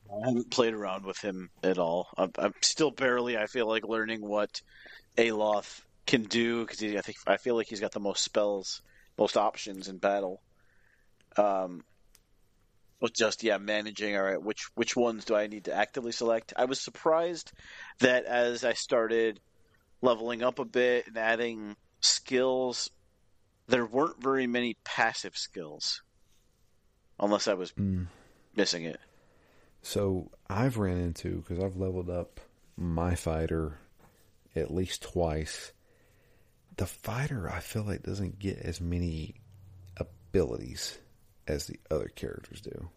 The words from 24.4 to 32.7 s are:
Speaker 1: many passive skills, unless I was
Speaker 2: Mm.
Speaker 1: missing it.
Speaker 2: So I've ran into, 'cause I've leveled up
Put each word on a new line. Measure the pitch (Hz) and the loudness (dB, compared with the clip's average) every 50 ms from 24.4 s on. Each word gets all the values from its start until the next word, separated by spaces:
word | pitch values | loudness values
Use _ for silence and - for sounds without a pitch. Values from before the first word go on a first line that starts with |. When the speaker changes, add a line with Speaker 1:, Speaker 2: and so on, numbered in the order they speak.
| 131 | 2
Speaker 1:
many | 120 120 123 120 117 110 _ _ | 2 0 0 0 0 -4 _ _
passive | - - - 120 113 110 - - 95 - | -6 2 2 2 2 2 -2 -8 -8 -8
skills, | - - - - 101 82 76 76 - - - - - _ _ _ _ _ _ _ _ _ _ _ _ _ _ _ _ _ _ _ _ _ _ _ - | -8 -10 -10 -8 -10 -10 -10 -10 -6 -6 -6 -6 -6 _ _ _ _ _ _ _ _ _ _ _ _ _ _ _ _ _ _ _ _ _ _ _ -2
unless | 101 104 104 101 - | 2 2 2 2 4
I | 113 101 | 0 0
was | 92 90 85 - | 0 -2 -8 -4
Speaker 2:
Mm. | - 101 98 95 90 90 87 - - - - - _ _ _ - | -2 0 0 0 0 -2 -6 -10 -18 -20 -20 -20 _ _ _ 0
Speaker 1:
missing | 107 98 - - 87 82 | 0 2 2 0 -4 -4
it. | 82 - - - _ _ - _ _ _ _ _ _ _ - _ _ _ - | -8 -8 -10 -16 _ _ -20 _ _ _ _ _ _ _ -20 _ _ _ -18
Speaker 2:
So | - - - 101 101 98 95 92 - - - _ _ - | -12 -4 -2 0 0 0 0 -2 -4 -8 -16 _ _ -4
I've | 101 101 120 139 120 | 0 2 2 2 2
ran | 110 101 92 90 | 2 0 0 2
into, | 90 87 87 85 - - 90 90 85 80 | 0 0 -2 -4 -4 -4 -4 -4 -4 -6
'cause | - 90 85 | -6 -4 -2
I've | 95 98 92 | -2 -4 -2
leveled | 92 95 92 90 92 87 87 | -2 -4 -2 -2 -4 -4 -4
up | 87 87 85 - _ - - - _ _ _ - | -4 -4 -6 -6 _ -20 -20 -20 _ _ _ -20